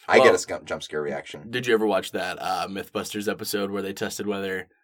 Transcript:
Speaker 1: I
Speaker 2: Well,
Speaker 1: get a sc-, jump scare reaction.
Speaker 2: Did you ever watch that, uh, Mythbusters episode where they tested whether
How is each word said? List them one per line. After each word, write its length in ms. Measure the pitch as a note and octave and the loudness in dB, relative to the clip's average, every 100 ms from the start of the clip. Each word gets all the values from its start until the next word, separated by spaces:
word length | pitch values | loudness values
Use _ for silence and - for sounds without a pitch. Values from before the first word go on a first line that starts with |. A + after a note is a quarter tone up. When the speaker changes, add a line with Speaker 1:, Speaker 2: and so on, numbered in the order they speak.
| - | 4
Speaker 1:
I 80 | G2 | 8
Speaker 2:
Well, 80 | C3 | 8
Speaker 1:
get 80 | |
a 40 | - | 6
sc-, 260 | - F2+ | 0 -8
jump 180 | - - | -6 -8
scare 180 | - D2+ | -6 -6
reaction. 460 | F2 - - D2 A2 | -4 -6 -8 -14 -6
Speaker 2:
Did 160 | B2 B2 | -4 2
you 60 | |
ever 120 | A2 G#2+ | 4 4
watch 240 | G2 F2+ | 2 0
that, 240 | G2+ F2+ F2 | -4 -4 -4
uh, 240 | E2+ F#2 F2+ | -4 -2 -4
Mythbusters 600 | F#2+ F#2 G#2 F#2+ G#2 G#2 | -6 -6 -6 -6 -4 -2
episode 400 | F#2+ G#2+ G2+ G2 | -4 -2 -2 -2
where 100 | G2 | -2
they 120 | G2 | -4
tested 340 | G2 G2+ - G#2 | -4 -6 -4 -4
whether 400 | G2 G2 F#2+ F2+ _ | -2 -2 -6 -8 _